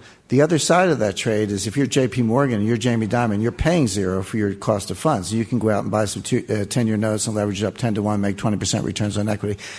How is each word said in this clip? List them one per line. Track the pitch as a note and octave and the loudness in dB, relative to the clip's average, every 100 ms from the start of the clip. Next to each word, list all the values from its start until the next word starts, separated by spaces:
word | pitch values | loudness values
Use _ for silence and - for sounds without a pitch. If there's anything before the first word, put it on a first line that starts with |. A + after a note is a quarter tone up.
| - - - | -20 -20 0
The | B2+ | 4
other | D#3 D#3+ | 4 4
side | - F3 F#3 | 4 4 4
of | B2+ | 2
that | G#2 F#2+ | 0 0
trade | A#2+ G#2+ G#2 | 0 0 0
is | G2 G#2+ | -2 -2
if | C3+ | 0
you're | C3 | 0
J | C#3 B2+ | 2 0
P | A#2+ | 0
Morgan | A2+ B2+ C#3 G#2+ | 2 2 2 0
and | G#2+ | 0
you're | A#2 | 0
Jamie | B2 A#2 G#2+ | 0 0 0
Dimon, | A#2+ A#2 G2+ | 0 0 0
you're | A2+ | -2
paying | - D#3+ F3 A#2 | 0 2 2 2
zero | G2+ F#2 F#2+ | 0 0 -2
for | G2 A2+ | -2 -2
your | G2+ G2 | -2 -2
cost | - G2+ - | 0 0 -2
of | F#2+ | -2
funds. | D#3 A#2 E2+ | 0 0 -2
You | A2+ A2 | -2 0
can | A#2+ | 0
go | G#2+ | 2
out | G#2 | 0
and | G#2 | 0
buy | G#2+ G#2 | 0 0
some | G2+ | -4
two, | - B2 - | -2 -2 0
uh, | G#2+ G2+ | -4 -2
ten-year | C3 A2+ G#2+ | 0 0 0
notes | A2 G#2 - | 0 -2 -2
and | G#2+ | -2
leverage | G#2 F#2+ | -2 -2
it | G#2 | -4
up | - | -2
ten-to-one, | A#2 G#2+ G#2 G#2 | -2 0 0 0
make | G2+ G2 | 0 -2
twenty | A2 G2+ | -2 -2
percent | G2+ A2 | -2 -2
returns | - G2 G#2 G#2 | -2 -2 -2 -2
on | G#2+ | -2
equity. | G#2 G#2 G2+ - | -2 -4 -6 -10